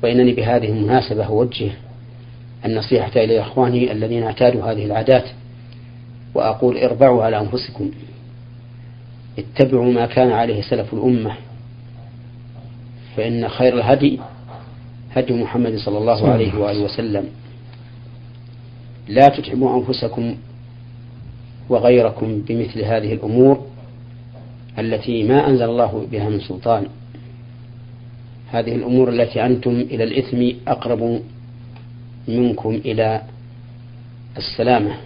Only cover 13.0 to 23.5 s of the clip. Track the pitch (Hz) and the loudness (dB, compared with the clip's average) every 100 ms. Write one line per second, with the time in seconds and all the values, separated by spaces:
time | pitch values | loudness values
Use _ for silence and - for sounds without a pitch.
13 | - - 113 117 113 - 123 120 113 135 | -12 -4 -2 -2 -4 4 4 4 4 4
14 | 139 - - - - - - - - - | 4 0 -8 -16 -18 -18 -18 -18 -18 -18
15 | - - 127 117 107 123 120 110 107 104 | -4 -2 0 0 0 0 0 -2 -4 -2
16 | 110 110 110 120 110 101 101 104 101 - | 2 4 4 4 2 0 0 0 -2 -2
17 | 117 101 92 - - - - - - - | -2 -2 -4 -12 -20 -20 -20 -20 -20 -20
18 | - - - - - - - - - - | -18 -18 -18 -18 -20 -20 -20 -18 -18 -18
19 | - 107 139 139 135 127 131 123 127 123 | -2 8 8 6 -4 0 2 2 0 -2
20 | 117 - 117 107 - - - - - - | -2 -2 -4 -6 -12 -18 -18 -20 -18 -18
21 | - - - - - - - 123 120 123 | -18 -18 -18 -16 -18 -18 0 4 6 6
22 | 110 107 110 107 104 117 107 110 104 113 | 6 0 -4 -4 -2 -2 -2 -4 -2 0
23 | 104 110 110 117 131 | 0 -4 0 6 8